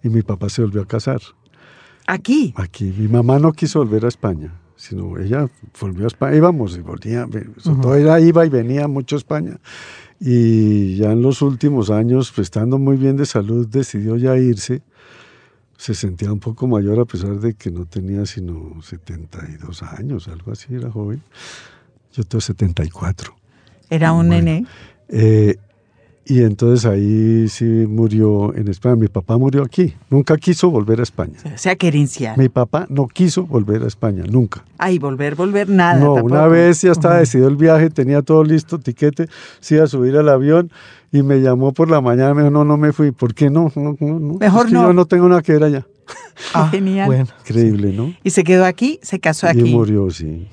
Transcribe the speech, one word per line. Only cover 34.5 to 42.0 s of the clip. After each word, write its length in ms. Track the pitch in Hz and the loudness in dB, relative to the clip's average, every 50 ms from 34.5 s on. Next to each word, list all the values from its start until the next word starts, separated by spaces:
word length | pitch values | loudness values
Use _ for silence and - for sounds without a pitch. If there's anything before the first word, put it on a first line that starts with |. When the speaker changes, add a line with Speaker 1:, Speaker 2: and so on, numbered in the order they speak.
| - - - _ _ - | -4 -14 -18 _ _ -6
Speaker 2:
Ay, 200 | 175 185 185 175 | -2 -2 -2 -2
volver, 380 | 135 143 135 131 143 147 151 | -2 -6 -6 -4 -6 -6 -4
volver, 320 | 147 180 196 196 202 202 185 | -4 -4 -2 -2 -2 0 2
nada 320 | 202 185 175 170 170 131 | 2 2 4 4 4 4
Speaker 1:
No, 140 | 143 147 143 | 4 4 4
Speaker 2:
tampoco. 200 | 127 117 120 135 | 2 2 2 2
Speaker 1:
una 140 | 147 156 160 | 4 4 4
vez 320 | 165 170 170 175 170 - | 6 6 6 4 4 4
ya 80 | - 180 | 2 2
estaba 240 | 170 165 151 170 170 | 2 4 2 2 4
Speaker 3:
Ujú. 60 | 170 | 4
Speaker 1:
decidido 280 | 165 120 117 127 127 139 | 4 2 4 2 4 4
el 60 | 143 | 4
viaje, 360 | 143 156 160 160 156 160 165 | 4 4 4 6 4 4 2
tenía 320 | 156 - 131 131 143 143 | 0 -2 0 0 0 0
todo 200 | 135 - 160 156 | 2 4 4 4
listo, 380 | 156 156 160 156 156 - 170 156 | 4 4 2 0 0 -4 -10 -8
tiquete, 480 | 127 131 120 _ 147 151 143 - 165 156 - - - - - _ | -8 -10 -4 _ 0 0 0 -2 -8 -8 -8 -20 -20 -20 -20 _
se 160 | - - 156 | -4 0 4
iba 80 | 151 160 | 4 4
a 20 | |
subir 300 | 139 127 135 123 127 135 | 2 2 0 0 2 2
al 120 | 151 151 147 | 4 4 4
avión 440 | 139 131 135 147 160 170 175 165 _ - - - - _ _ _ | 4 4 4 4 2 2 2 -2 _ -20 -20 -20 -20 _ _ _
y 100 | - 143 | 0 2
me 180 | 139 139 139 135 | 2 4 2 2
llamó 320 | 131 131 131 123 135 139 | 4 2 2 2 0 0
por 160 | 131 - 160 160 | 2 0 2 2
la 120 | 165 147 | 2 2